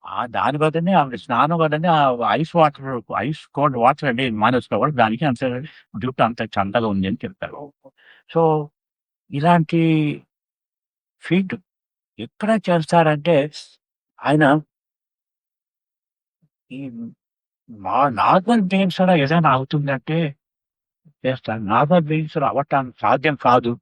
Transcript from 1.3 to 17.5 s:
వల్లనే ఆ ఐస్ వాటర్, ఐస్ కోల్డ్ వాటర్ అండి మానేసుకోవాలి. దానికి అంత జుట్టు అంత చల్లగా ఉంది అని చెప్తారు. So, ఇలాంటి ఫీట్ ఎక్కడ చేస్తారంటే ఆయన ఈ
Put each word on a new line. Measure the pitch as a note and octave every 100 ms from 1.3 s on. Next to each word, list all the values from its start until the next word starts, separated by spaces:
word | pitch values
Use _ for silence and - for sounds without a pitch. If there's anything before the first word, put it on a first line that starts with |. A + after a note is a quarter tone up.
| A#2 D3 E3+
వల్లనే | D#3 D3+ F3
ఆ | D#3+ C#3 B2 A#2+ A2+
ఐస్ | D#3+ E3+
వాటర్, | D#3 C#3+ C3+ B2 - G2 A#2
ఐస్ | D#3 -
కోల్డ్ | - D3 B2+
వాటర్ | A#2+ D3+ D3
అండి | A#2 C3 G#2+
మానేసుకోవాలి. | A2 B2+ - G#2+ C3+
దానికి | C3 A2 A2+ D3+
అంత | A#2+ B2+ B2 D#3 - _ G#2+
జుట్టు | B2 -
అంత | A#2 A#2
చల్లగా | A2 - G2 G2 A2
ఉంది | G2 F#2+
అని | A#2+
చెప్తారు. | G2 - - - - _ C4+ _ _ _ _
So, | E3 E3 D3+ D3 _ _ _ _ _ _
ఇలాంటి | C#3+ D#3+ F3 D#3 E3+ E3 D#3 D3+ C#3+ _ _ _ _ _ _ _ _ _ _ -
ఫీట్ | F3 F#3+ A#3 _ _ _ _ _ -
ఎక్కడ | A#2 _ G#3 A3 -
చేస్తారంటే | E3+ D#3 E3+ D#3 D3+ D#3+ D#3 D3 - - _ _ _ _ _
ఆయన | B2+ D3+ C#3+ D#3 - _ _ _ _ _ _ _ _ _ _ _ _ _ _ _ _ _ _ _ _
ఈ | C4 C#4 A#3 A#3 _ _ _ _